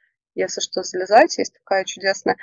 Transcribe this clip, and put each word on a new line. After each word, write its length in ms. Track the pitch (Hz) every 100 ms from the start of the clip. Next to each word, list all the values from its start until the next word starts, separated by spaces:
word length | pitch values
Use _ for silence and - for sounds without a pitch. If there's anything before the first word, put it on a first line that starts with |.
| _ _ _
если 280 | - 185 -
что, 200 | - -
залезать. 520 | 185 180 185 214 330 -
Есть 160 | -
такая 320 | _ - 196
чудесная... 520 | 190 - 190 196 - -